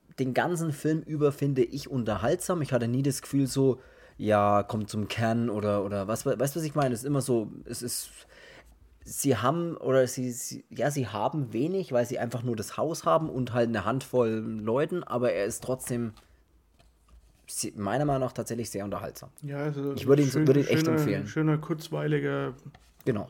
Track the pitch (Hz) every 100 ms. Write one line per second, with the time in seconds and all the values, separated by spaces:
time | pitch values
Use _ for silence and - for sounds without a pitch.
0 | _ - 131 123 135 170 165 143 151 160
1 | 160 151 147 139 143 131 - 127 - 131
2 | 110 101 113 180 - 175 135 123 117 127
3 | 139 - - 139 131 135 135 123 - -
4 | - - 104 104 104 101 98 110 101 107
5 | 101 - 113 117 117 104 104 101 98 101
6 | 98 113 143 107 139 170 156 147 135 113
7 | 135 143 127 117 107 - - 117 120 -
8 | - - - - - - - - - _
9 | - - 139 107 120 170 170 - - 131
10 | 127 - 127 120 - - - 107 131 143
11 | 110 104 123 160 120 113 156 190 - 123
12 | 117 123 117 117 123 110 - - 143 160
13 | 170 160 156 131 120 120 120 110 95 131
14 | - 127 113 110 113 110 110 123 156 180
15 | - 123 120 87 101 - - 131 - 120
16 | 117 - _ _ _ _ _ _ _ _
17 | _ - - _ - - - - 101 123
18 | 147 135 127 - 107 117 107 98 101 90
19 | 73 - - - 143 143 147 139 139 139
20 | 131 143 135 135 151 139 139 156 160 160
21 | 147 98 104 160 156 151 151 156 - 151
22 | 151 147 139 139 139 127 139 - _ _
23 | - 104